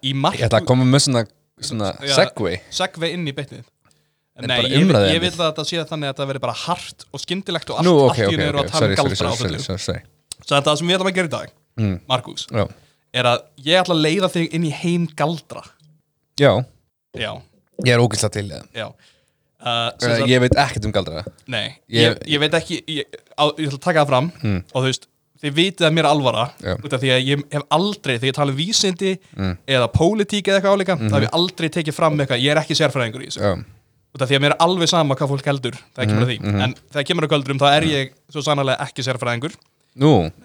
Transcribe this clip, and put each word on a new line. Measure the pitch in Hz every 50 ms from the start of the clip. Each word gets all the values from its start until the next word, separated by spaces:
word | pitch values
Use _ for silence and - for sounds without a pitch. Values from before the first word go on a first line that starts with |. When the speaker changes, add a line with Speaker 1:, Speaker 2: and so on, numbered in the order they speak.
| -
Speaker 1:
í | 135 135
mark- | 135 139 180 202 -
Speaker 2:
Ég | 120
ætla | 110 110 110
að | - -
koma | 127 127 127
með | 127 135 131 - 143
svona, | 127 117 110 - _ _ _ _ _ -
svona | - - 120 110 101 92 - -
Speaker 1:
Já, | 139 139 135 131
Speaker 2:
segway. | - - - - 104 85 90 - - -
Speaker 1:
segway | - - 185 185 - 160 165 170 165
inn | 180 165
í | 143 135
beinið. | 151 - - - 135 - _ _ _ _ _ _ _ _ _ _ _ _ _ _ 127
Speaker 2:
En | 131 127
Speaker 1:
Nei, | 127 120
Speaker 2:
bara | 120 127
Speaker 1:
ég | 135
vil, | 143 185
Speaker 2:
umræðu | 190 139 104 98 95
Speaker 1:
ég | -
Speaker 2:
efnið. | 165
Speaker 1:
vil | 175 180
að | 165 170 170 156
þetta | 151 160 147
sé | - 175 165 151 -
þannig | 165 151 143 139
að |
þetta | 135 - 139 135
veri | 135 131
bara | 123 120
hart | 110 - - 165 175 - - - - - - _
og | - 139
skyndilegt | - - 175 196 - - 170 160 - -
og | - 135
allt, | 165
Speaker 2:
Nú, | 180 165 143 135
ok, | 120
Speaker 1:
allt | - 117
í |
einu | 104 98 -
Speaker 2:
ok, | - -
Speaker 1:
erum | - - 143
við |
Speaker 2:
ok. | -
Speaker 1:
að | - -
tala | - -
um | -
Speaker 2:
Sorry, | -
sorry, | - 139 135
Speaker 1:
galdra | - - -
á | -
Speaker 2:
sorry, | 117 113 117 90
Speaker 1:
fullu. | 82 69 -
Speaker 2:
sorry, | - 95 95
sorry. | - - 82 - - _ _ _ _ _ - - -
Speaker 1:
Svo | - 147 143
það | 139 151 151
sem | 139 170 175
við | 185 185
ætlum | 185 190
að | 180
gera | 190 180 147
í |
dag, | 120 101 - - - _ _ _ _
Speaker 2:
Mm. | 113 107 98 92 87 - -
Speaker 1:
Markús, | 127 123 - - - - - -
Speaker 2:
Já. | - 107 95 - - - _ _ _ _ _ _ -
Speaker 1:
er | 127 123
að | 120 120 - - _ _ - 131
ég | 151 175 185
ætla | 180 180 170
að | 156 151
leiða | 156 165 202 190 175 -
þig | 170 165 -
inn | 160 165 170 151
í | 139
heim | - - 170 175 175 170 160 -
galdra. | - 147 156 170 147 - - - - - - _ _ _ _ _ _ _ _ _ _ _ _ _ -
Speaker 2:
Já. | 143 127 95 113 127 - _ _ _ _ _ _ _ _ -
Speaker 1:
Já. | - 110 104 - 131 - _ _ _ _ _ _ -
Speaker 2:
Ég | - 123 120
er | 120 123
ógeðslega | 110 - - 110 -
til | - 107 98
í | 95
það. | 73 - - _ -
Speaker 1:
Já. | 117 107 113 - _ _ _ _ _ _ _ _ _ _ _ _
Uh, | _ - 123 117 117 117 117 - -
sem | 120 120
Speaker 2:
Eh, | 117 113
Speaker 1:
sagt | 113 123
Speaker 2:
ég | 127 127
veit | 123 120 - 139 139
ekkert | 131 - 113 104
um | 107
galdra. | 98 101 90 85 80 78 - - - _ _ 131
Speaker 1:
Nei, | 123 107 - - - _ _ -
Speaker 2:
Ég | 113 117 117 117
Speaker 1:
ég, | - - -
ég | - 147 143
veit | 151 151
ekki, | 170 160 - - 170 120 -
ég, | 156 156 143 - - - - _ _ - -
á, | 151 151 -
ég | 160 156 139
ætla | 139 131
að |
taka | - 180 170 156 143
það | 135
fram | 131 127 143 175 - -
Speaker 2:
Mm. | - 107 98 90 - - -
Speaker 1:
og | 127 131
þú | 131
veist, | 127 - - _ _ _ _ _ _ _
þið | 156 147 139
vitið | 165 180 196 180 - 170
það | 156 160
mér | 165 156 143
alvara | 156 147 131 123 113 107 - - - -
Speaker 2:
Já. | - 95 87
Speaker 1:
út | - - 143
af | 135 123
því | 135 131
að | 127 131 131
ég | 135 143 143 143 -
hef | 147 143 - -
aldrei, | 151 160 190 208 202 - - 139 123 113
þegar | 131 135
ég | 135
tala | 147 143 139
um | 135 143
vísindi | 165 208 226 - 208 190 175 - 196 190 185 180 _ _ -
Speaker 2:
Mm. | - 95 92 90 - _
Speaker 1:
eða | - 135 127 117 113
pólitík | - - 160 185 220 214 202 - 208 202 180
eða | 202 196 196
eitthvað | 190 196 202
álíka, | 202 - 190 180 143
Speaker 2:
Mhm. | 110 104
Speaker 1:
þá | 110
hef | 110 104
ég | -
aldrei | - 165 180 180 - - 165 156
tekið | - 175 151 151 143
fram | - 165 156 151 151
eitthvað, | 139 135 131 120 131
ég | 143
er | 151 156
ekki | 147 - 147
sérfræðingur | 127 156 139 127 135 120 110 113 127 143
í | -
þessu. | - -
Speaker 2:
Já. | 101 101 87 - 113 - - _ _ _ _ _ _ _ -
Speaker 1:
Út | 123
af | 131 120
því | 139
að | 135
mér | 143 147
er | 151 -
alveg | 165 175 185 175 165 -
sama | 180 170 156 139 131
hvað | - 151 135
fólk | 139 135 -
heldur | 147 143 135 123 120 - - - _ _
þegar | 131 127 107
kemur | 107 110 117
að | 127
því. | 113 101
Speaker 2:
Mhm, | - 104 101
mhm. | 98
Speaker 1:
En | - 127 - - _ _
þegar | - 147 135
kemur | - 175 175 160
að | 139 156
göldrum, | 143 131 135 139 135
þá | 143 143 143
er | 151
Speaker 2:
Mhm. | - 160
Speaker 1:
ég | 147 139 135 127 - _ _ _
svo | - 151
sannarlega | 131 151 147 143 135 131 131 -
ekki | 139 - - 139 120
sérfræðingur. | 131 127 113 120 120 120 117 135 170 - - _ _ _ _ _ _ _ 123
Speaker 2:
Nú? | 139 156 139 95 80 80 - -